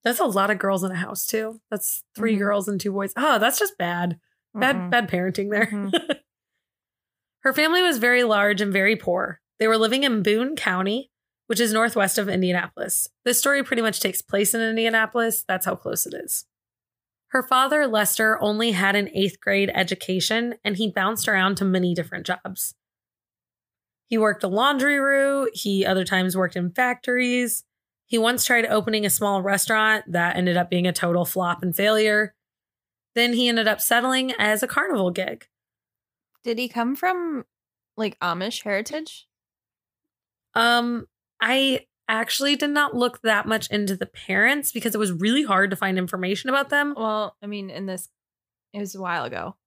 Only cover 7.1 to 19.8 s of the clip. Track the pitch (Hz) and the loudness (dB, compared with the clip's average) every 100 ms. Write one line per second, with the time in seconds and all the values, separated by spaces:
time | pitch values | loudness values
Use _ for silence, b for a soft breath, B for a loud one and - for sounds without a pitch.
7.1 | _ _ _ 269 269 311 359 359 262 240 | _ _ _ -2 2 2 4 2 2 2
8.1 | 247 247 208 202 202 202 196 196 220 - | 4 4 4 2 2 0 2 2 2 0
9.1 | 175 - - _ _ 220 220 220 262 277 | -2 -2 -8 _ _ 2 4 2 2 2
10.1 | 220 196 214 262 302 - 185 190 233 277 | 2 2 2 0 -2 -2 0 -2 -4 -8
11.1 | _ _ _ - 233 233 220 233 226 190 | _ _ _ -6 0 2 2 2 2 2
12.1 | - 202 185 185 180 180 - 185 - - | 0 0 0 0 0 -4 -8 -4 -4 -6
13.1 | _ 240 240 277 277 262 233 220 196 196 | _ -2 2 2 0 0 0 0 0 -2
14.1 | 185 - 202 208 226 226 220 226 220 220 | -2 -2 0 2 0 0 0 2 0 0
15.1 | 233 233 220 - 185 - 185 - - - | 0 -2 -2 -4 -2 -2 -4 -6 -4 -6
16.1 | - - - - _ _ _ _ _ _ | -8 -8 -8 -8 _ _ _ _ _ _
17.1 | _ _ 262 247 254 269 302 277 214 202 | _ _ -4 2 2 4 2 2 2 0
18.1 | - 220 220 208 214 233 185 196 202 196 | 2 2 2 0 0 0 2 2 2 0
19.1 | 190 196 - - 196 196 - | 0 -2 -2 0 0 2 0